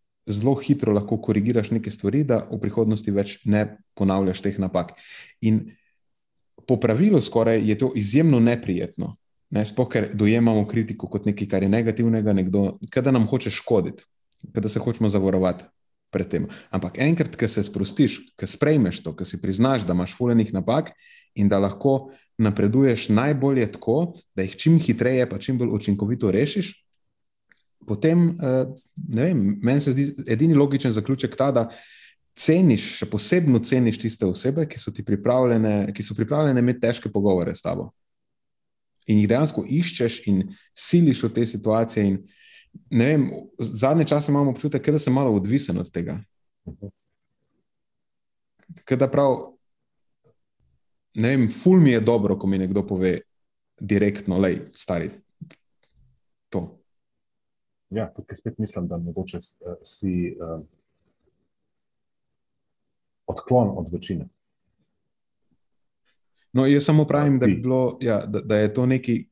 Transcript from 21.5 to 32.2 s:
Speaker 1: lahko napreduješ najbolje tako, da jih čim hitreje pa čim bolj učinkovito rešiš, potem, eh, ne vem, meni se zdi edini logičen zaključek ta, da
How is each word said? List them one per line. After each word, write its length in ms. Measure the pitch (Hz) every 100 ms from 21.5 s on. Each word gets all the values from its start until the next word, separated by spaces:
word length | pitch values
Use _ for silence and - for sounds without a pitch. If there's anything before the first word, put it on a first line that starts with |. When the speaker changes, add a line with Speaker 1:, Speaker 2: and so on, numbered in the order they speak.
| 98
Speaker 1:
lahko 480 | 98 - 139 135 135 - _ -
napreduješ 720 | 107 104 101 127 135 110 -
najbolje 600 | 107 139 143 139 131 104
tako, 300 | - - 135 170 - _ -
da 80 |
jih 140 | 92 -
čim 180 | 160 165
hitreje 500 | 165 113 123 131 123
pa 100 | 98
čim 180 | - 123
bolj 140 | 120
učinkovito 600 | 104 101 98 104 127 104
rešiš, 420 | 95 147 202 - - _ _ _ _ _ _ _ _ _ _ -
potem, 420 | 101 160 175 170
eh, 360 | 170 135 131 131 - _ - -
ne 160 | 117
vem, 180 | 165 151 98 101
meni 200 | 113 143
se 120 | 143
zdi 160 | 127 143 139 123
edini 260 | 113 160
logičen 380 | 147 143 139 127
zaključek 440 | 107 107 131 127 -
ta, 140 | 139
da 160 | 120 117 - - - - _